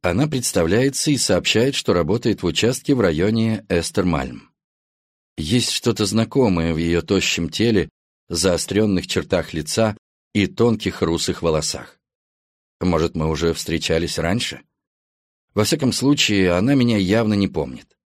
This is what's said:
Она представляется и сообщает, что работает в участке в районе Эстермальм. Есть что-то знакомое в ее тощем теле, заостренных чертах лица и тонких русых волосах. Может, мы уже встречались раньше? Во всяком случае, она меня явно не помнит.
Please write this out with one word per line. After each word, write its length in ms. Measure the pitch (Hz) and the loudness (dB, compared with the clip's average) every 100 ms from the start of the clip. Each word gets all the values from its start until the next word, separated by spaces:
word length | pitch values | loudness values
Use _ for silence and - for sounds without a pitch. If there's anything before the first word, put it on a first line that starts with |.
Она 240 | 90 90 156 | 0 0 0
представляется 800 | 139 120 95 82 104 139 135 156 | -2 -2 0 2 2 2 0 0
и 80 | 131 | 0
сообщает, 560 | - 90 - 110 131 | 2 0 2 2 2
что 200 | 135 - | 0 0
работает 500 | 87 78 113 120 98 | 0 2 0 0 0
в 20 | 90 | -2
участке 480 | 80 110 127 - | 0 0 0 -2
в 80 | 135 | 2
районе 640 | 98 76 98 113 113 110 - | 2 2 0 2 0 -2 -2
Эстермальм. 840 | 90 82 - 90 78 64 58 - _ _ _ _ _ _ _ _ - | -2 0 0 0 0 -4 -10 -20 _ _ _ _ _ _ _ _ -10
Есть 360 | 78 120 117 | -2 0 0
что-то 340 | - - 104 101 | -2 -2 0 0
знакомое 720 | 107 113 139 117 87 82 80 | 0 0 2 2 2 0 0
в 20 | |
ее 240 | 82 85 | 0 0
тощем 480 | 80 98 - - 82 | 2 0 0 -4 -4
теле, 400 | - 113 104 78 _ _ _ _ | 0 2 2 0 _ _ _ _
заостренных 800 | 85 92 85 - 95 107 95 - | 0 0 0 0 0 2 0 -2
чертах 440 | 92 78 90 78 82 | -4 0 -2 -2 -6
лица 420 | 76 - 110 107 _ _ _ | -4 0 0 -2 _ _ _
и 120 | 104 92 | -2 -2
тонких 560 | 95 120 107 95 - | 2 2 2 -2 -2
русых 400 | 85 82 - 85 | -2 0 -2 -2
волосах. 580 | 82 78 78 - - _ _ _ _ _ _ _ _ _ | 0 0 -2 -8 -14 _ _ _ _ _ _ _ _ _
Может, 360 | 92 82 82 80 | 0 0 0 -2
мы 120 | 78 | -2
уже 260 | 78 85 80 | 0 -2 -2
встречались 640 | - 82 - 82 82 - | -4 -4 0 -2 -2 -4
раньше? 420 | 82 110 - - _ _ _ _ _ _ _ _ _ 101 | -2 -2 -4 -10 _ _ _ _ _ _ _ _ _ -2
Во 80 | |
всяком 280 | 104 156 131 | -2 0 -2
случае, 600 | - 135 143 - 101 92 | 0 0 2 2 2 2
она 240 | 87 113 139 | 2 2 2
меня 220 | 120 107 | 2 2
явно 360 | 92 110 110 | 2 2 2
не 140 | 104 98 | 0 0
помнит. 500 | 82 67 62 - _ | -2 -6 -10 -20 _